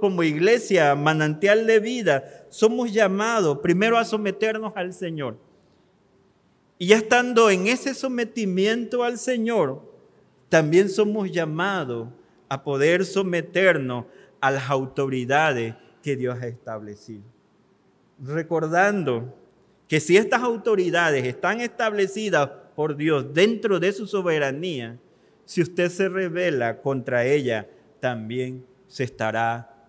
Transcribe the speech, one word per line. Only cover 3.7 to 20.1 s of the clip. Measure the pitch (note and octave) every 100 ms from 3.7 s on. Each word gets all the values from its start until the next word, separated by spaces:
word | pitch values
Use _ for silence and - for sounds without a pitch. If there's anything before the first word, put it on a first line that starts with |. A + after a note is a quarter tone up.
| F3 A3 A#3
a |
someternos | A3+ A3 G#3 G3 A3 A3 A3
al | G3+ F#3
Señor. | F3+ F3+ D#3+ C3 A2 _ _ _ _ _ _ _ _ _ _ _ _ _ -
Y | F3+
ya | A3
estando | G#3+ B3 B3 A3+ A3+
en | F#3 G3
ese | B3+ C#4
sometimiento | B3+ C4+ B3 A#3 A#3+ G3+ F3+ G#3 A#3 A3+ B3
al | A#3+ A#3+
Señor, | - B3 A3 A3+ C#3+ C3+ - - _ _ _ _ _
también | E3 D3+ E3+ G3+
somos | F#3+ G#3 G#3+ F#3+
llamados | E3 D#3+ D#3 F#3+ F#3+ C3+ A#2 A#2 - _ _ _
a | C#3
poder | D3+ C3+ D3 F3
someternos | F#3+ F#3+ F#3+ F3 D#3+ F3+ F#3+ D#3+ B2+ B2 - - - _
a | C3+
las | C3+ B2+
autoridades | C#3 C3 - C3+ C3 B2 C#3 D#3 B2 A2+ A#2 - _
que | D3+ C3
Dios | B2+ B2
ha | B2
establecido. | A#2+ - A2 G#2+ G#2 - G#2+ G#2+ _ _ _ _ _ _ _ _ _
Recordando | C3 D#3 D#3+ E3 D#3 E3+ G3+ G#3 C#3 A#2+ B2 - _ _ _ _ _
que | D#3
si | D3+